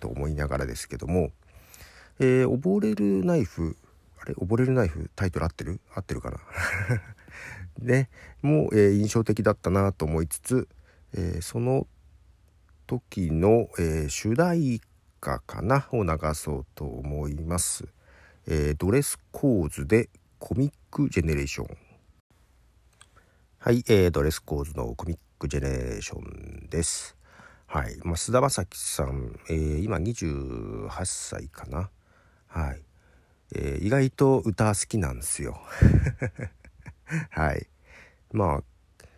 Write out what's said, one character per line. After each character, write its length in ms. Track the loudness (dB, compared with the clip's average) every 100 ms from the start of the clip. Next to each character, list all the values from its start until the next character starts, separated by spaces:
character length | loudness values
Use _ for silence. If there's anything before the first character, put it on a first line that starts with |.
と 80 | -6
思 200 | -4 -4
い 60 |
な 140 | -2 -2
が 100 | -2
ら 80 | -4
で 100 | -6
す 100 | -10
け 120 | -8
ど 80 | -2
も。 260 | 0 0 -4 _ -20 -20 -20 -20 -20 -14 0
え 240 | 4 6
ー、 20 | 4
溺 340 | 2 2 2
れ 140 | 2
る 300 | 2 2 2
ナ 120 | 2 2
イ 80 |
フ。 340 | 0 -2 -4 -4 _ _ _ -18
あ 40 |
れ？ 100 | -10
溺 220 | -6 0 2
れ 80 | 4
る 60 |
ナ 120 | 4
イ 40 | 2
フ、 240 | 0 -8
タ 120 | -2 -2
イ 40 |
ト 80 | 0
ル 60 |
合 40 | -4
っ 60 |
て 80 | -4
る？ 180 | -8 -10 _
合 60 | -12
っ 20 |
て 100 | -8
る 80 | -6
か 120 | -6
な？ 80 | -10 -12 -6 -4 -2 -2 -2 -4 -20 -20 -18 -16 -14 -16 -8
<laughs> 0 |
ね。 320 | 2 2 2 -6 -20 -4
も 260 | 2 2 4
う、 40 | 6
え 120 | 6
ー、 100 | 6
印 80 | 4
象 160 | 2
的 220 | 2 4
だ 80 | 4
っ 20 |
た 160 | 2 2
な 220 | 4 2
と 120 | 2
思 180 | 0 0
い 40 | -2
つ 140 | -4
つ、 280 | 0 0 0 -10 -20 _ -12
え 220 | -6 -4 -4
ー、 20 |
そ 200 | -6 -4
の 260 | 0 0 -2 _ -20 -20 _ _ _ _ _ _ -6
時 420 | -6 -6 -4 0
の、 380 | 4 6 6 4 -2
え 280 | -2 0 -2
ー、 20 |
主 260 | -4 -2
題 460 | 2 4 4 0 -2 -6 _ _ -12
歌 160 | -8 -8
か 240 | -8 -6
な？ 240 | 2 2 2
を 100 | -2
流 320 | 0 0 -2
そ 220 | -4 -4 -6
う 100 | -8
と 100 | -10
思 440 | -10 -8 -6 -4 -4
い 160 | -6
ま 160 | -4 -2
す。 260 | -2 -6 -10 -18 _ -20 -20 -14 -2
え 240 | 0 0
ー、 20 |
ド 160 | 0 2
レ 120 | 2
ス 180 | 2 -4 _
コ 320 | -2 2 4
ー 60 | 2
ズ 180 | -2 4
で 220 | 4 4 -8 _ -18
コ 160 | -6 0
ミ 140 | -2
ッ 20 | -2 -12
ク 180 | -2 0
ジ 120 | 2
ェ 40 |
ネ 120 | 0 0
レ 60 |
ー 40 | -2
シ 140 | -6
ョ 120 | -10
ン。 40 | -12 _ -20 _ _ _ _ _ _ _ _ _ _ -20 _ _ _ _ _
は 120 | 2
い、 140 | 2 6
え 220 | 6 6
ー、 20 |
ド 140 | 4
レ 80 | 0
ス 80 | 0
コ 220 | -4 -6
ー 20 |
ズ 120 | -4 -6
の 200 | -6 -6
コ 100 | -6
ミ 80 |
ッ 40 | -8 _ -10
ク 80 | -4
ジ 120 | -2
ェ 20 |
ネ 80 | -2
レ 60 | -2 -4 -8
ー 20 |
シ 100 | -10
ョ 80 | -12
ン 480 | -14 -14 -14 -16 -6
で 140 | -4
す。 340 | -2 -4 -10 -18 _ -20 -20 -20 -8
は 200 | -6 -4
い。 120 | -6
ま 120 | -4
あ、 20 | -4
菅 240 | 0 2
田 100 | 2
将 140 | 0
暉 120 | -6 -6
さ 240 | -8 -4
ん、 340 | -4 -4 -6 -10 -4
え 40 |
ー、 320 | -2 0 0
今 160 | -2 -2
二 120 | -2
十 760 | -4 -4 -4 -6 -8 -8 -10 -10
八 200 | -8 -6
歳 400 | -6 -8 -10 -12
か 180 | -14 -10
な。 220 | -6 -8 _ _ _ _ _ _
は 240 | -4 -4
い。 100 | -4 -12 _ _ _ _ _ -12
え 240 | -6 -4 -2
ー、 60 | 2
意 20 |
外 220 | 4 2
と 300 | 4 4 4
歌 340 | 2 2 2
好 120 | 2 -2
き 120 | -2
な 140 | -2
ん 40 | -4
で 60 |
す 200 | -6 -6
よ。 160 | -6 -8 -8 4 6 6 4 -2 -6 -6 -12
<laughs> 840 | _ -20 _ -20 -20 -8 -6 -6
は 200 | -2 -2
い。 120 | -2 -8 _ _ -20 -20 _ _
ま 260 | 0 0 0
あ、 480 | -4 _ _ _ -20